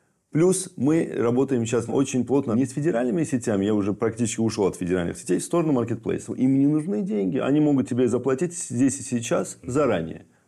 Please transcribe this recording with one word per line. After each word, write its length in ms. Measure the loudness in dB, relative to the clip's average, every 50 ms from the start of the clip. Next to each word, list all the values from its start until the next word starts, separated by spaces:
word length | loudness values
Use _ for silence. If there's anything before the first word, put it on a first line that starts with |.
| _ _ _ _ _ _
Плюс 400 | 0 4 4 4 4 2 -2 -8 -6
мы 400 | -2 0 2 2 2 0 0 -2
работаем 480 | 0 0 2 2 2 2 2 2 0 0
сейчас 240 | 0 0 -2 -2 0
очень 380 | 0 0 0 0 0 -2 0
плотно 280 | 2 0 0 2 2 0
не 120 | 0 0
с 60 | 0
федеральными 500 | -2 -2 -2 0 0 0 0 0 0 0
сетями, 440 | 0 -2 -2 -2 -2 0 0 2 2
я 60 | 2
уже 200 | 2 2 0 -2
практически 480 | -2 0 -2 -2 0 -2 -4 -4 -2 -2
ушел 260 | -2 -2 0 2 0
от 80 | 0 0
федеральных 420 | -2 -2 0 0 0 0 -2 -6
сетей, 220 | -8 -2 -2 -2 -2
в 60 | 0
сторону 280 | -2 -2 0 2 2
маркетплейсов. 640 | 0 0 0 -2 -4 -4 -4 -4 -4 -4 -6 -8 -4
Им 220 | 0 2 2 4 4
не 80 | 4
нужны 360 | 4 2 0 0 -2 -4 -4
деньги, 360 | -2 -2 -2 -2 -2 0 0 0
они 220 | 0 2 2 4
могут 280 | 4 4 4 2 2 0
тебе 200 | 0 2 2 2
заплатить 440 | 2 0 0 0 0 0 -2 -4
здесь 460 | -4 -8 -10 -6 0 2 2 2 0 -2
и 60 | -6
сейчас 540 | -4 -4 -4 -2 -2 -2 -2 -2 -4 -10 -12
заранее, 640 | -10 -4 0 0 2 2 2 0 -2 -6 -8 -12 -16 -20 _ _ _